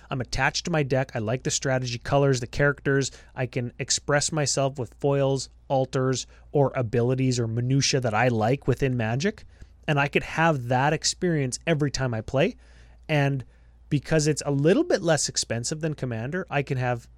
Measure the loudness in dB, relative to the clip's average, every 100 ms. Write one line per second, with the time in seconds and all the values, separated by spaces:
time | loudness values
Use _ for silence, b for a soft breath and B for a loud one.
0 | b -6 -4 0 0 0 -2 0 2 0
1 | 0 -4 -4 -4 -4 -4 0 -2 -2 -6
2 | 0 2 4 2 -2 0 0 0 0 0
3 | 0 B B -8 -6 -4 -6 -6 -4 -4
4 | 0 0 0 -2 -2 0 -2 -2 -10 -4
5 | 0 2 2 0 -4 -14 -4 -2 0 0
6 | 0 -2 -4 b b 2 2 2 -2 0
7 | 2 2 2 0 -2 -2 0 2 2 0
8 | 0 2 2 2 2 0 0 0 0 0
9 | -2 -2 -2 -4 -12 b b b -2 0
10 | 2 0 -2 0 2 2 0 2 2 0
11 | -2 -2 0 0 0 -2 -2 0 0 -2
12 | -2 -4 -2 0 0 -2 b b b b
13 | -2 0 2 0 -6 -18 -20 -20 -4 -2
14 | 2 2 2 0 0 2 4 4 4 0
15 | 2 0 0 -4 -4 -4 -4 -4 -6 -4
16 | -6 -6 -6 -8 -4 -2 -2 -2 -2 -2
17 | -6